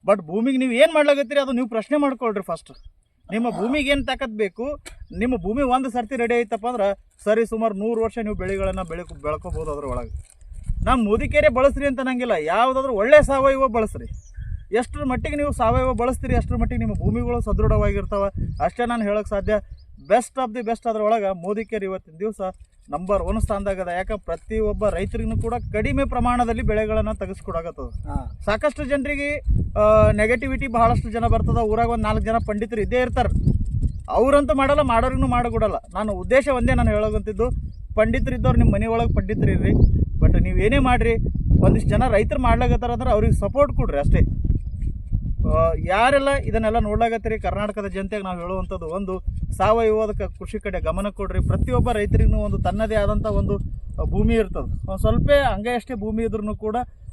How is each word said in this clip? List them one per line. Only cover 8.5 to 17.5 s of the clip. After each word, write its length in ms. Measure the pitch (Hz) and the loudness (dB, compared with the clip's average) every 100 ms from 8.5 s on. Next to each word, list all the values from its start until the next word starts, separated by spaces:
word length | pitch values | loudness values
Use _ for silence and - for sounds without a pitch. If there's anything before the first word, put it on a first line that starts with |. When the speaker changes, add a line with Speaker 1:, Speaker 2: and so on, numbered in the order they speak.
| 196 190 190 175 | -2 -2 -4 -6
Speaker 1:
ಬೆಳಕು-, 320 | 170 170 151 | -10 -12 -8
ಬೆಳ್ಕೋಬೋದು 500 | 147 151 180 160 156 | -6 -6 -6 -6 -6
ಅದ್ರೊಳಗೆ. 400 | 143 139 123 113 - - _ - - - - | -6 -6 -6 -6 -12 -14 _ -18 -10 -6 -2
ನಾ 100 | 190 | 2
ಮೋದಿ 340 | 254 208 220 294 | 2 4 2 2
ಕೇರೆ 200 | 294 294 | 4 4
ಬಳಸ್ರಿ 380 | 240 277 269 285 | 4 2 2 -2
ಅಂತ 120 | 254 | -2
ಅನ್ನಂಗಿಲ್ಲ, 320 | 262 254 240 | -2 -2 0
ಯಾವ್ದಾದ್ರು 600 | 180 151 190 254 262 262 | 0 0 2 2 2 -2
ಒಳ್ಳೆ 280 | 214 226 302 | 0 6 8
ಸಾವಯವ 460 | 269 269 269 269 269 | 8 2 2 2 0
ಬಳಸ್ರಿ. 380 | 226 220 - 233 - - - - - - 208 | 0 -2 -6 -12 -14 -16 -14 -10 -10 -4 -4
ಎಷ್ಟ್ರ 260 | 247 294 | -2 -6
ಮಟ್ಟಿಗೆ 320 | 277 254 311 | -4 -2 -4
ನೀವು 160 | 294 294 | -4 -4
ಸಾವಯವ 420 | - 226 254 262 | 0 0 2 0
ಬಳಸ್ತೀರಿ 420 | 226 247 240 254 | 0 -2 -2 0
ಅಷ್ಟ್ರ 200 | 240 - | 0 0
ಮಟ್ಟಿಗೆ 240 | 247 226 240 | -2 0 0
ನಿಮ್ಮ 140 | 226 | -2
ಭೂಮಿಗಳು 480 | 202 202 226 240 240 | -2 -2 -2 -2 -2
ಸದೃಢವಾಗಿರ್ತಾವ. 880 | 214 | 0